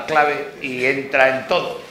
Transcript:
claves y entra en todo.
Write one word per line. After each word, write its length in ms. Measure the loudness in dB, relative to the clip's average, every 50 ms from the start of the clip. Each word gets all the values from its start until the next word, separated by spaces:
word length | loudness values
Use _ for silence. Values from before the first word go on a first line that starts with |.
| -2
claves 300 | 0 2 2 2 2 2 -2 -6 -8 -10 -10
y 240 | -8 -6 -4 -2 0
entra 440 | 0 0 0 -2 0 2 4 4 4 4 0
en 80 | -2 0
todo. 320 | 0 0 0 -2 -8 -10 -12 -16